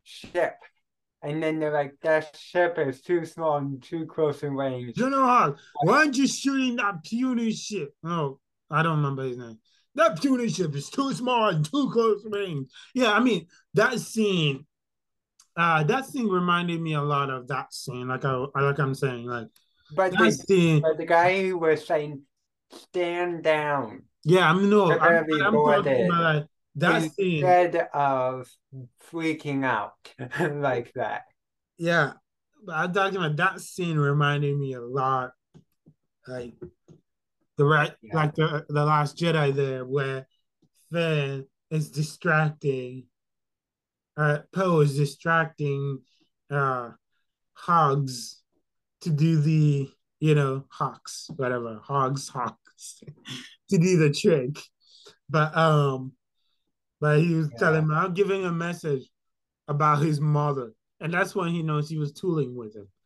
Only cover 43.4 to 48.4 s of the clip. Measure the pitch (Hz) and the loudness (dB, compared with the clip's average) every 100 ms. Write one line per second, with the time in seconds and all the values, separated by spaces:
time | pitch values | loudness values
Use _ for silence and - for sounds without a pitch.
43.4 | _ _ _ _ _ _ _ - 151 147 | _ _ _ _ _ _ _ -2 0 0
44.4 | - 180 190 165 143 139 143 - 165 165 | -4 -2 2 4 4 2 -2 -2 0 2
45.4 | 156 - 147 139 139 135 _ _ _ _ | 0 -4 -4 -2 -4 -6 _ _ _ _
46.4 | _ 143 135 127 117 - _ _ _ _ | _ -2 0 -2 -8 -16 _ _ _ _
47.4 | _ - - 170 147 143 135 123 - - | _ -14 2 4 4 2 -2 -8 -14 -18